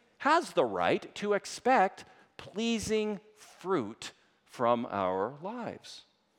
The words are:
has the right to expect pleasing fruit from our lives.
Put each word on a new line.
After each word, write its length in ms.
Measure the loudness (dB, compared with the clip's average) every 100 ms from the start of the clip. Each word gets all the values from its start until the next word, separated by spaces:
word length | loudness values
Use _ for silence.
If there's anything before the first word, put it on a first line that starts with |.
| _ -4
has 340 | 2 2 2
the 120 | 2
right 480 | 2 2 2 2 -2 -6
to 160 | -2
expect 720 | -2 -2 -4 2 4 4 0 -20 -20 _ -20
pleasing 840 | -12 -4 0 0 0 0 0 -4 -10 _
fruit 760 | -20 -10 -2 0 -2 -6 -14 -16 _ _
from 420 | _ 0 2 2 0
our 420 | -2 0 0 -2 -6
lives. 640 | -12 -10 -10 -12 -14 -20 -20 _ _